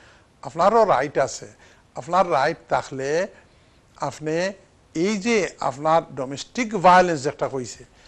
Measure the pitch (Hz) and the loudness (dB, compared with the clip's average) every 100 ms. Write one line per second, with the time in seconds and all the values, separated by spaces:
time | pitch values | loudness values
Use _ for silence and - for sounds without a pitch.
0 | - - _ _ 139 160 185 233 202 131 | -20 -20 _ _ -10 0 2 4 4 2
1 | 143 156 131 - 107 - - _ _ - | 0 0 -2 -4 -16 -20 -20 _ _ -14
2 | 131 175 185 151 151 170 - 139 - 135 | -2 0 2 2 0 -2 -4 -4 -4 -6
3 | 135 160 196 - _ _ _ _ _ - | -4 -2 -4 -8 _ _ _ _ _ -10
4 | 147 - 151 160 185 196 _ _ _ 160 | -10 -8 -4 -2 -4 -6 _ _ _ -2
5 | 190 220 214 226 160 - 139 131 156 165 | -2 -2 0 0 0 -4 -6 -2 2 2
6 | 156 139 131 139 - - 233 208 175 180 | 0 -6 -8 -10 -10 -8 -6 2 6 6
7 | 180 156 135 - 135 135 120 - - _ | 6 0 -4 -4 -6 -6 -10 -14 -20 _